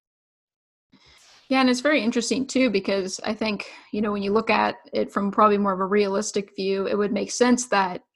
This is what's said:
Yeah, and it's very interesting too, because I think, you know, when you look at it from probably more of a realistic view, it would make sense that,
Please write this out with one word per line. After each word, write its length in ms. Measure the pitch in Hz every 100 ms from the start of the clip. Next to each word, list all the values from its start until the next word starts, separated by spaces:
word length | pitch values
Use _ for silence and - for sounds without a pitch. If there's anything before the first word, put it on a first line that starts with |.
| _ _ _ _ _ _ _ _ _ _ _ _ - - -
Yeah, 100 | 262
and 80 | 262
it's 120 | 247
very 200 | 285 302
interesting 460 | 214 233 226 214 262
too, 240 | 254 254
because 480 | 196 196 196 185 -
I 100 | -
think, 380 | 214 220 202 - - -
you 80 | 208
know, 120 | 214
when 100 | 208
you 100 | 196
look 180 | 214 226
at 260 | 214 - - -
it 180 | - -
from 220 | - 202
probably 260 | 196 214 202
more 140 | 202
of 80 | 185
a 40 |
realistic 720 | 190 208 202 196 208 208 196
view, 320 | - 190 196 190
it 100 | 202
would 160 | 208
make 200 | 202 196
sense 340 | - 240 240 -
that, 360 | 202 185 175 -